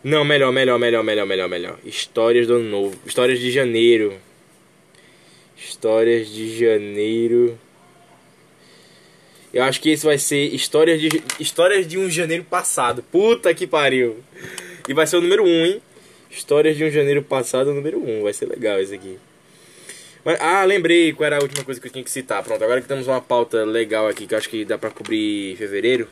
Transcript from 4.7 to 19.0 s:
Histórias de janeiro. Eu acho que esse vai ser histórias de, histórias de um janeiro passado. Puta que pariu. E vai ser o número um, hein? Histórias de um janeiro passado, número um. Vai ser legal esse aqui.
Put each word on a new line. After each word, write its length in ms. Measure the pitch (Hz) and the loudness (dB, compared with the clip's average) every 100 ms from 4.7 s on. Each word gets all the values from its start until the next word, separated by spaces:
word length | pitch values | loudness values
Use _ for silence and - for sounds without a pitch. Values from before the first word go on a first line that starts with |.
| _ _ _ _ _ _ _ _ - | _ _ _ _ _ _ _ _ -20
Histórias 720 | - - 113 110 113 117 107 | -18 -6 0 2 4 2 -2
de 300 | 110 110 113 | -8 -10 0
janeiro. 1000 | 117 107 104 101 107 113 117 120 120 113 _ _ _ _ _ _ _ _ _ _ _ - _ _ _ _ _ - - | 2 2 -2 -4 -2 0 2 2 2 -2 _ _ _ _ _ _ _ _ _ _ _ -20 _ _ _ _ _ -20 -6
Eu 100 | 123 | -2
acho 180 | 131 135 | 0 0
que 100 | 160 | 0
esse 140 | 151 | 2
vai 140 | 156 143 | 2 0
ser 360 | - 143 143 | 0 -2 -2
histórias 460 | 131 - 151 160 160 | -4 -2 4 4 4
de, 80 | 156 160 - - | 0 -2 -4 -8
histórias 460 | 156 - 180 202 165 | -6 2 2 2 0
de 120 | 180 | -4
um 120 | 190 | -2
janeiro 340 | 165 160 170 | -2 -2 -4
passado. 580 | 170 180 175 - 123 123 | -2 -4 -2 -2 -2 -2
Puta 520 | - 175 214 240 180 | -2 2 4 4 2
que 120 | 165 180 | 0 0
pariu. 560 | 156 143 131 120 110 - - - - - - - | 0 2 2 0 -2 -16 -20 -16 -16 -16 -16 -4
E 60 | |
vai 140 | 139 151 | 0 2
ser 100 | 175 | 2
o 60 | |
número 220 | 170 208 | 2 4
um, 200 | 190 165 | 4 4
hein? 160 | 165 208 _ - - - _ | 2 -2 _ -20 -20 -20 _
Histórias 460 | - - 147 156 147 | -18 0 2 4 2
de 80 | |
um 60 | 156 | 0
janeiro 320 | 147 143 143 | 0 2 0
passado, 500 | 143 135 120 127 139 | -2 -4 -2 -2 0
número 260 | 143 151 202 | -2 -4 -6
um. 260 | 170 110 | -6 -2
Vai 100 | 104 | -4
ser 100 | - | -4
legal 340 | - - 110 98 | -8 -4 -2 -2
esse 160 | 98 | -4
aqui. 240 | 98 | -8